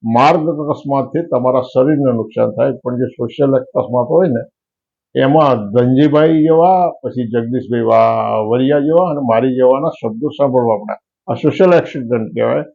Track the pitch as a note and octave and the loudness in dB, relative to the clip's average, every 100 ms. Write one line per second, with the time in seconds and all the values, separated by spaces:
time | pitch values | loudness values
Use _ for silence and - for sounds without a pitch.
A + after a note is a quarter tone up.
0 | A2+ A#2 C#3 E3+ D#3 D3+ D3+ D3+ C#3 C#3 | 0 2 4 2 0 -4 -6 -6 -4 -4
1 | B2+ E3 E3+ B2+ B2 B2+ B2+ C3 C3 D3+ | -2 -6 -2 -2 0 -2 -2 0 2 2
2 | C3+ A#2 A2 - A#2 A2 B2+ B2 B2+ B2 | 0 -2 -4 -4 -4 0 -4 -4 -8 -4
3 | B2 - A#2+ - C#3 C3+ C3 - - B2 | -6 -6 -10 -2 0 0 -2 -6 -2 -2
4 | A#2+ D#3+ F3+ A#2 A2+ _ _ _ _ _ | 0 0 0 -2 -8 _ _ _ _ _
5 | _ C3 C3+ D#3 D3 B2 G2+ A2+ B2 C3 | _ -2 2 4 2 0 0 0 2 4
6 | D3+ D3 D#3 D#3+ D#3 D#3+ E3+ F#3 F3 - | 4 4 2 2 2 4 4 2 0 -4
7 | E3+ - A#2 A#2 A#2 B2 F#2+ A#2+ A2+ A2+ | -10 -8 -4 -4 -4 -6 -4 -2 2 4
8 | A2+ A2+ A2 A2 G#2+ A#2+ C3 D3 C#3+ E3 | 4 0 -2 -4 -2 0 2 0 2 0
9 | F3+ D3 C3 C3 C3 B2+ B2+ C3+ D#3 - | 0 -2 0 0 0 2 2 2 -2 -6
10 | A2+ A2 C#3 - C#3 B2+ A#2+ G#2+ G#2+ G#2 | -10 -6 -8 -2 0 0 0 -2 -4 -14
11 | _ _ - A#2 D#3 - F#3 E3+ D#3 D3+ | _ _ -10 -2 -2 2 4 4 0 -10
12 | A#2 A#2+ A2 - A2+ C3 D#3 | -4 -4 -4 -4 -2 -2 -6